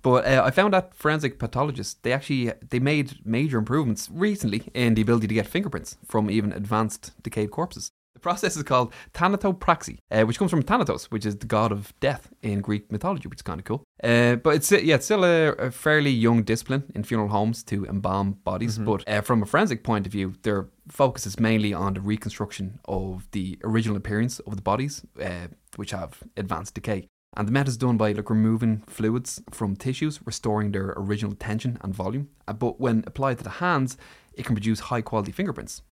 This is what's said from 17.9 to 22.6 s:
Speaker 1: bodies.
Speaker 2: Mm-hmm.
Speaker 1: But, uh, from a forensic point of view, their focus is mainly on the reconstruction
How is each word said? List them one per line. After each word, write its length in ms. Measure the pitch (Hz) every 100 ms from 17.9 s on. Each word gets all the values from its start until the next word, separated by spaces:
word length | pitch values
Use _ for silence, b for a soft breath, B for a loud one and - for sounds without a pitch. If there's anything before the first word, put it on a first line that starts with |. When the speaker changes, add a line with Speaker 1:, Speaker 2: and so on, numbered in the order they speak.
| 98 95 95 98 98
Speaker 1:
bodies. 300 | - - 117 110
Speaker 2:
Mm-hmm. 80 | 107
Speaker 1:
But, 220 | 101 -
uh, 120 | 104
from 220 | - 117
a 40 | 101
forensic 380 | 151 202 120
point 220 | - 110 95
of 60 |
view, 220 | 101 95 95
their 260 | 110 101 95 _ -
focus 380 | - 135 - 107
is 120 | 95
mainly 340 | 110 110 104
on 200 | 92 98
the 60 | 95
reconstruction 760 | 98 107 107 - 101 -